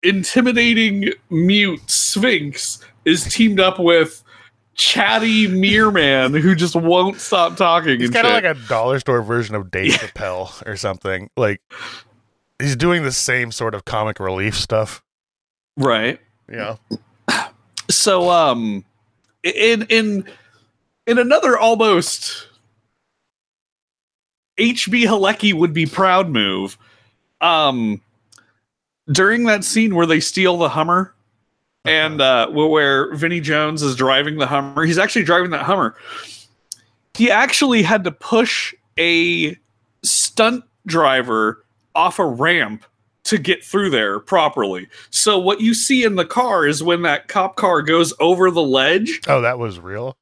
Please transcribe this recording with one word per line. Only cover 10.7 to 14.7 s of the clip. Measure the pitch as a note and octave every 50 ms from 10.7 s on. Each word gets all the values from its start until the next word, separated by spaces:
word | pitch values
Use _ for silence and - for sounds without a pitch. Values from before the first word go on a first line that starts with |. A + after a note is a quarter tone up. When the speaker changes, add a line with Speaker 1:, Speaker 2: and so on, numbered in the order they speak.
| G#2
Speaker 2:
something. | F#2+ - G#2 F#2+ F2+ _ G2 F#2+ F#2 G2+ G#2+ _
Like, | - B2 G#2 G2+ - _ _ - - - - - - - _ _ _ _ _ _ _ _ _ _ _
he's | C3+ C#3+ C3+
doing | A#2+ D3+ F3 F3 E3+
the | D#3 C3+
same | B2 - - - B2 B2+ B2 A#2
sort | A2 - A#2+ A2+ G#2
of | G2+ -
comic | - - A2 G#2+ G#2+ G#2 -
relief | G2 F#2 F#2+ F#2+ G2 G#2+ G#2
stuff. | - - -